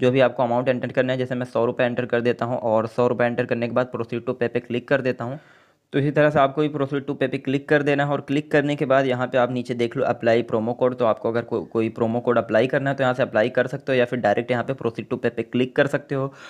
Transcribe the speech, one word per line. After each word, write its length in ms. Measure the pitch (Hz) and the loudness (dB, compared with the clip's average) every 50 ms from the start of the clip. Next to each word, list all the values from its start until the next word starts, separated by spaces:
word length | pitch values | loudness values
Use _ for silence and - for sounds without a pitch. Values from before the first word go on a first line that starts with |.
जो 100 | 127 127 | 0 2
भी 100 | 123 135 | 4 4
आपको 220 | 127 123 123 - 127 | 4 4 2 0 -2
अमाउंट 260 | 120 117 120 123 135 | 0 0 0 0 0
एंटर 240 | 123 123 131 120 117 | -2 -2 -4 -2 -2
करना 200 | 135 127 127 127 | -2 0 0 -2
है। 60 | 127 | -4
जैसे 160 | 127 - 127 | -4 -4 -4
मैं 120 | 123 123 | -6 -6
सौ 180 | 123 - 117 117 | -4 -2 0 0
रुपये 220 | 120 120 120 131 | 0 0 0 -2
एंटर 200 | 120 120 120 127 | 0 0 -2 -2
कर 140 | 117 - 120 | -2 -2 0
देता 240 | 117 123 117 - 120 | 0 0 0 0 -2
हूँ 140 | 117 127 - | -4 -4 -2
और 280 | - 117 110 113 110 113 | 0 0 2 2 0 0
सौ 180 | - - 123 123 | 0 0 0 2
रुपये 180 | 123 110 120 | 2 0 0
एंटर 200 | 120 120 117 123 | 0 0 -2 -2
करने 220 | 123 123 117 120 117 | -2 -2 -4 -4 -2
के 60 | 113 | -2
बाद 180 | 123 127 127 - | -2 -2 -2 -4
proceed 320 | 113 113 - - 120 117 - | -8 -6 -6 -6 -6 -4 -6
to 60 | 123 | -4
pay 140 | - 123 117 | -2 -2 -2
पे 120 | - 123 | -2 -4
क्लिक 280 | 120 - 117 120 117 - | -4 -4 -4 -6 -2 0
कर 120 | 143 135 | 0 0
देता 240 | 123 127 123 - 120 | 0 -2 -2 -4 -6
हूँ। 140 | 120 135 156 - - _ _ _ _ _ _ _ _ - | -8 -8 -10 -14 -20 _ _ _ _ _ _ _ _ -2
तो 60 | 143 | 0
इसी 120 | 139 147 | 0 2
तरह 200 | 139 151 147 151 | 2 4 2 4
से 80 | 147 151 | 4 4
आपको 240 | 135 139 135 151 151 | 2 2 2 0 -2
भी 60 | 147 | -2
proceed 340 | 147 147 139 135 147 139 139 | -2 -2 -4 -2 -2 -4 -4
to 120 | 143 143 - | -6 -4 -2
pay 120 | 139 127 | -2 -2
पे 80 | 127 139 | -2 -4
क्लिक 300 | - - 135 143 139 - | -2 -2 -2 -2 2 2
कर 140 | 156 147 139 | 2 2 4
देना 220 | 143 143 139 143 | 2 2 2 2
है 80 | 143 143 | 0 -2
और 80 | 139 | -4
क्लिक 300 | - - 139 147 151 151 - | -2 -2 -2 -2 0 2 2
करने 220 | 151 143 147 147 | 2 2 2 0
के 80 | 147 156 | -2 0
बाद 220 | 127 131 135 135 | 2 2 2 4
यहाँ 200 | 135 123 123 127 | 2 0 -2 -2
पे 120 | 120 - 131 | 0 2 0
आप 120 | 123 120 127 | 2 2 0
नीचे 220 | 123 120 - 127 | -4 -4 -4 -2
देख 220 | 120 120 117 - | -2 -2 -2 0
लो 80 | 139 123 | -2 -2
अप्लाई 380 | - 120 - - 117 113 117 117 | 0 -2 0 2 2 4 4 2
प्रोमो 300 | 117 113 113 107 117 120 | 0 -2 -2 -2 -2 -2
कोड। 240 | - 127 127 127 | 0 0 0 0
तो 80 | 123 127 | 2 2
आपको 240 | 110 107 - - 117 | 2 2 0 -2 -2
अगर 140 | 113 117 113 | -2 -2 -4
को-, 220 | - 117 107 82 - | -4 -4 -6 -6 -4
कोई 200 | - 113 110 113 | -2 -2 -2 -2
प्रोमो 320 | 113 - 120 113 113 120 | -2 -2 -2 -2 0 0
कोड 180 | 117 127 120 117 | 0 2 2 2
अप्लाई 280 | 107 - 110 110 120 | 2 4 4 4 4
करना 240 | 131 - 143 135 139 | 4 2 0 0 -2
है 60 | 139 | -2
तो 60 | 139 135 | 0 0
यहाँ 120 | 127 127 | 0 0
से 80 | 131 123 | 0 -2
अप्लाई 260 | 104 - 113 107 123 | 0 2 2 2 2
कर 160 | - 127 123 | 2 0 0
सकते 260 | 127 - 135 - - 135 | 0 -4 -6 -4 0 2
हो 40 | 127 | 2
या 60 | 123 | 2
फिर 140 | - - 123 | 2 0 0
डायरेक्ट 320 | 113 107 101 - 117 - | 2 2 2 2 0 0
यहाँ 140 | 127 120 113 | -2 -2 -2
पे 100 | 120 135 | -4 -6
proceed 340 | 131 - 117 - - 113 - 127 | -4 -4 -4 -4 -4 -6 -6 -6
to 60 | - | -2
pay 100 | - 120 | -2 -2
पे 120 | - - 113 | -2 -4 -6
क्लिक 320 | - - 123 127 127 - | -2 -2 0 0 0 2
कर 100 | - 143 | 2 2
सकते 280 | 147 - 143 - - 143 | 2 0 -4 -4 -6 -6
हो। 180 | 135 135 135 - - - - | -4 -4 -6 -8 -14 -20 -20